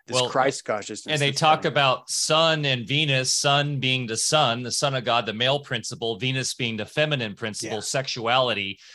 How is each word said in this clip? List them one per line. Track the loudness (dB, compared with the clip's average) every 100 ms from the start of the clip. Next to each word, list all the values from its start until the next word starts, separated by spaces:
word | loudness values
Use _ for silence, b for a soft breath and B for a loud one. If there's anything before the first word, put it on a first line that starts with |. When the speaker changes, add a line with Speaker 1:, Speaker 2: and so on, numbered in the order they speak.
| b
Speaker 1:
this |
Speaker 2:
Well, | 0 0
Speaker 1:
Christ | 2 2 0
consciousness | -4 -4 -6 -10 -4
Speaker 2:
and | 0
they | 0
Speaker 1:
that's | 4
Speaker 2:
talk | 4 4
Speaker 1:
coming. | 2
Speaker 2:
about | 2 2 2 -2
sun | -4 2 4 4 2
and | 0 -2 -2
Venus, | 0 2 0 0
sun | 0 2 2 2 -2
being | 0 0 -2
the | -2
sun, | 2 4 4 0
the | -4
son | -2 -2
of | 0
God, | 2 0 0
the |
male | 0 0 0
principle, | -2 -8 -6 -6 -4 -2
Venus | -2 -2 -4
being | -4 -4 -4
the | -4
feminine | 0 0 0 -4
principle, | -6 -8 -6 -6 -6
Speaker 1:
Yeah. |
Speaker 2:
sexuality | -4 -4 -4 -4 2 2 2 0 -4 -10 B